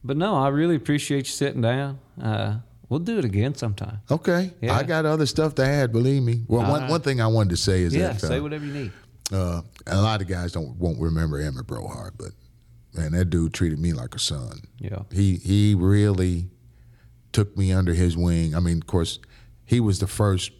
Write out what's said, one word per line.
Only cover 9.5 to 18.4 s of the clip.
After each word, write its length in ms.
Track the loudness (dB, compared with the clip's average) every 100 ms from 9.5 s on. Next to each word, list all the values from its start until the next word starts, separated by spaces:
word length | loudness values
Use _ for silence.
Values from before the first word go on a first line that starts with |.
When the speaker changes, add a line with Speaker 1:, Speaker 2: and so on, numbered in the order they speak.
| -4 -8 -18 -4
Speaker 2:
a 120 | 0
lot 200 | 2 0
of 60 | -4
guys 240 | -4 -4
don't, 240 | -6 -8 -4
won't 240 | -4 -2
remember 400 | -2 0 -2 -2
Emmett 260 | -6 -6 -10
Brohart, 460 | -10 -10 -12 -4 -2
but, 140 | -2 -8 -20 _ _ -20 _
man, 160 | -4 0
that 120 | 2 2
dude 240 | 2 0
treated 280 | 0 -2 0
me 120 | -2
like 220 | -2 -6
a 40 | -6
son. 400 | -4 -4 -8 -14 -18 -14
Speaker 1:
Yeah. 220 | -10 -10 -6
Speaker 2:
He, 220 | 2 2 2
he 380 | 2 4 4
really 760 | 4 4 4 4 2 0 0 -4 -12 -20 -20 -20 -20 -20 -20 _
took 220 | 0 0 0
me 140 | 2
under 200 | 2 2
his 240 | 4 2 2
wing. 380 | 2 2